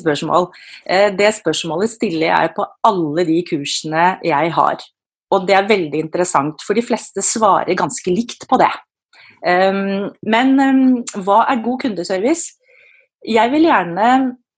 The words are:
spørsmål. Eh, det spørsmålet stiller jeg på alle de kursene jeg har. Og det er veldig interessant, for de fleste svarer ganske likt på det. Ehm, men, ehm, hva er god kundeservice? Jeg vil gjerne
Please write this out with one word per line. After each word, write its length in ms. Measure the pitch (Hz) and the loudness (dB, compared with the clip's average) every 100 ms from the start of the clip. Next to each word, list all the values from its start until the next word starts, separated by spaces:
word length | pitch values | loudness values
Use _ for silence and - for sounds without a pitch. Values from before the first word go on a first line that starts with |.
spørsmål. 500 | 165 143 160 156 180 - - - - | 0 -2 0 0 -2 -8 -20 -18 -2
Eh, 240 | 180 202 | 2 2
det 240 | 185 208 214 | 2 0 2
spørsmålet 540 | 165 151 170 160 220 | -4 -4 -4 -4 -4
stiller 380 | - 214 160 165 170 | -4 -4 -2 0 2
jeg 200 | 165 - | 0 -2
på 100 | - - | -8 0
alle 400 | - 196 156 151 | 0 2 0 0
de 200 | 175 165 | 0 0
kursene 760 | 175 156 139 - 156 156 175 185 | 0 -6 -4 -8 -4 0 0 0
jeg 280 | 170 143 165 | -2 0 0
har. 300 | 151 135 - - _ _ _ _ | 0 0 -2 -10 _ _ _ _
Og 140 | 196 185 | -2 2
det 100 | 196 | 2
er 120 | 202 | 2
veldig 420 | 208 156 151 156 | 0 0 -4 -4
interessant, 500 | 175 175 156 143 151 | -4 0 0 -2 -6
for 120 | - | -4
de 80 | 208 | -2
fleste 400 | 240 226 - 196 | -2 -6 -6 -6
svarer 540 | - 226 214 165 - 190 | -4 0 2 2 0 -2
ganske 320 | 170 - - | -4 -4 -4
likt 400 | 180 233 - - | -4 -4 -10 -2
på 80 | - | 2
det. 160 | 170 - - _ _ _ - _ - | 2 0 -12 _ _ _ -20 _ 0
Ehm, 680 | 180 190 196 196 196 202 - | 2 2 0 -2 -4 -6 -8
men, 360 | 208 226 262 269 | -2 0 4 4
ehm, 440 | 269 262 262 247 240 208 | 4 4 4 2 -2 -6
hva 220 | 185 208 - | 2 2 2
er 140 | 262 | 0
god 200 | 220 254 | -2 -4
kundeservice? 720 | 269 180 180 185 233 330 - - _ _ _ _ _ _ | -4 -6 -4 -2 0 -2 -4 -14 _ _ _ _ _ _
Jeg 280 | - 220 233 | -2 2 2
vil 120 | 294 | 4
gjerne 720 | 330 233 170 175 226 262 262 247 _ | 4 2 0 0 2 4 2 -4 _